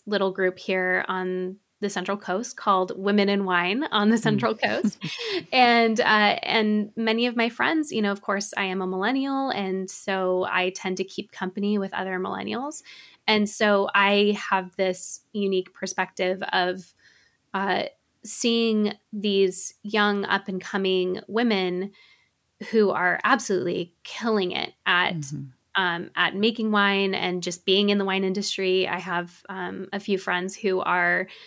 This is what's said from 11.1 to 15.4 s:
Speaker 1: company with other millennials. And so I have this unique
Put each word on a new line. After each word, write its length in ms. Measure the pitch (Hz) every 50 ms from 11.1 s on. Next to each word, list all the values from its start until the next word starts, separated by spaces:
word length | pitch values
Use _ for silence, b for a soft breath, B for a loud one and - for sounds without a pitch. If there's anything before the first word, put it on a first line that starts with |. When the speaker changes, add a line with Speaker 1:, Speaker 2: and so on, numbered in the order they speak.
| - - 208 -
Speaker 1:
company 480 | - - 190 180 180 - 202 202 208 202
with 140 | 196 190 -
other 240 | - 185 190 185 185
millennials. 640 | 185 - 190 196 196 208 214 226 269 294 311 - B B B B B B B B _ -
And 200 | 214 214 208 208
so 400 | - - 220 208 208 196 202 - -
I 420 | 196 196 202 202 202 208 208 208 208 - -
have 240 | 202 190 185 185 -
this 440 | - 190 185 180 - - - - - _ _
unique 400 | - 208